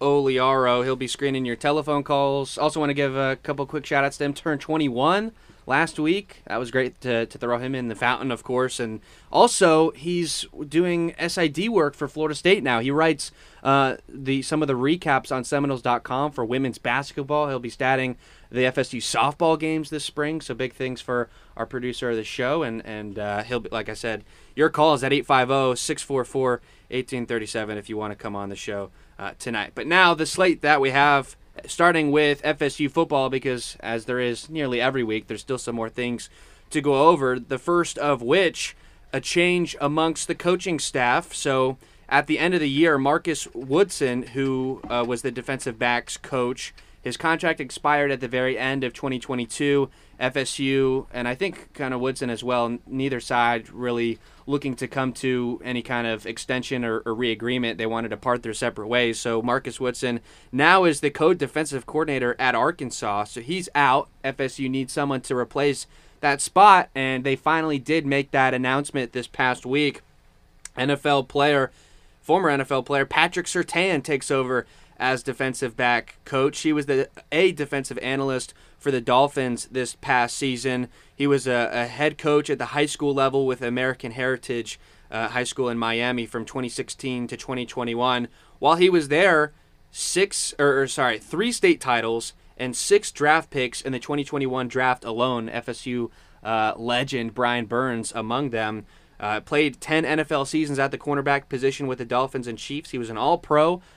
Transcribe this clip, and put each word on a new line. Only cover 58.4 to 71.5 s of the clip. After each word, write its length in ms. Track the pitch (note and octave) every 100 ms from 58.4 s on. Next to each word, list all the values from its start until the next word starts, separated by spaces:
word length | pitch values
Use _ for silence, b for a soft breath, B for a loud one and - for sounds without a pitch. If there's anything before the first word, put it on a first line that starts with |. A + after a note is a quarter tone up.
their 100 | A#2+
separate 320 | G#2+ A#2+ A2 G#2+
ways. 320 | B2 A#2 G#2+
So 240 | A#2+ A2+
Marcus 380 | A#2+ C3 C3 -
Woodson 400 | B2+ A#2+ B2 A#2 b b b
now 320 | B2+ D#3 F#3+
is 160 | F3 C#3+
the 100 | D3
co-defensive 760 | C#3 D#3+ F3 C3+ D3+ D3+ C3+ -
coordinator 500 | D3+ D3+ C3+ B2 -
at 160 | B2+
Arkansas. 720 | A#2 C3+ - B2+ - A2 G2+
So 160 | G#2 B2
he's 280 | A#2 F#3 F3+
out. 360 | D3 C#3 C#3 - _
F 160 | C3+ C3
S 220 | C3 -
U 80 | C3
needs 240 | C3+ C3
someone 300 | D3+ C#3+ C3
to 140 | - B2
replace 520 | A#2 C#3+ C#3+ C3 - b b b
that 200 | D3 C#3+
spot, 480 | - F3+ G#3 F#3 -
and 300 | C3+ C3 C3
they 100 | C3+
finally 460 | C3+ D3+ D#3+ D#3 C#3+
did 260 | B2+ D#3+ C#3
make 240 | C#3 C#3
that 240 | C#3 C3
announcement 580 | B2+ B2+ C3+ C#3+ C#3 A#2+
this 140 | B2+ A#2
past 400 | - B2+ B2 B2
week. 360 | C#3+ D3 - - _ _ _ _ _ - -
N 140 | C3+
F 140 | C#3
L 200 | D3 C#3
player, 480 | C3 C#3+ D3